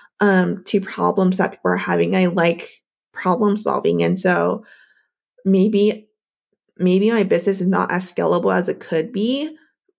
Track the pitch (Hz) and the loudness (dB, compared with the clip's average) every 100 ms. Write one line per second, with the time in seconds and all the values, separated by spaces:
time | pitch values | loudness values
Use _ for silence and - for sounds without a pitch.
0 | - - 202 185 180 180 - 202 190 - | -14 -2 2 4 2 -2 -4 -4 -2 -2
1 | 175 175 185 185 165 - 180 180 185 175 | 0 2 0 0 -2 -4 -2 -2 0 0
2 | 170 190 180 175 170 170 - - _ _ | 0 2 0 2 0 0 -8 -20 _ _
3 | _ - 185 170 208 202 - - - 170 | _ -8 -2 0 0 0 -2 -2 0 0
4 | 170 185 185 175 170 - - - _ _ | 0 0 0 0 0 -4 -8 -20 _ _
5 | _ _ _ _ 196 190 202 208 208 208 | _ _ _ _ 0 2 2 2 0 0
6 | - _ _ _ _ _ _ - 180 185 | -8 _ _ _ _ _ _ -2 2 2
7 | 208 233 190 175 185 190 185 180 185 180 | 2 2 2 0 0 -2 0 0 0 -4
8 | 185 - 170 175 196 185 180 - - 160 | -6 -4 0 0 0 0 -2 -6 -4 -4
9 | 160 190 220 269 311 311 _ _ _ | -4 -4 -2 -2 -6 -12 _ _ _